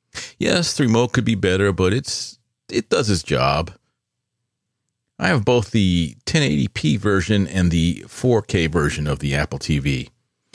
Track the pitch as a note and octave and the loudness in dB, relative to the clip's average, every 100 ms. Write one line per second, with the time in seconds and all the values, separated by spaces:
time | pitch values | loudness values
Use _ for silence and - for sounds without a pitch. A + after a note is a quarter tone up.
0 | _ - - - - F3+ E3 - B2+ A2+ | _ -16 -16 -6 -2 0 -2 0 2 2
1 | A#2+ C3 A2+ G#2 F#2 F#2+ G2+ F2 F#2 A#2+ | 2 0 0 0 0 2 2 2 2 0
2 | - - - - _ _ - - - - | -4 -10 -10 -16 _ _ -6 -6 -2 -2
3 | G#2+ F2 - B1+ C2+ D2 F2+ - _ _ | 0 -2 0 0 0 0 -4 -10 _ _
4 | _ _ _ _ _ _ _ _ _ _ | _ _ _ _ _ _ _ _ _ _
5 | _ - F#3 D3 G#2 B2 G#2 A2+ F#2+ F2 | _ -6 0 0 4 2 2 2 4 2
6 | D#2 - - E3 C#3+ D3 A2+ - D#3 A#2 | 0 -6 -2 0 0 0 -2 -2 -2 0
7 | G#2 G2 F2 G#2 E2 F#2 F2 E2 E2+ G1+ | 0 0 2 0 0 2 2 4 2 -2
8 | - - B2+ A2+ - F#2+ D#2+ E2 D2 - | -10 -4 0 0 0 -2 0 0 -2 -2
9 | D2 C#2 C#2+ C#2 D2 C#2 - D2 C#2 C2 | -4 -2 -2 -2 -4 -6 -2 -2 -2 -4
10 | - _ _ _ _ | -8 _ _ _ _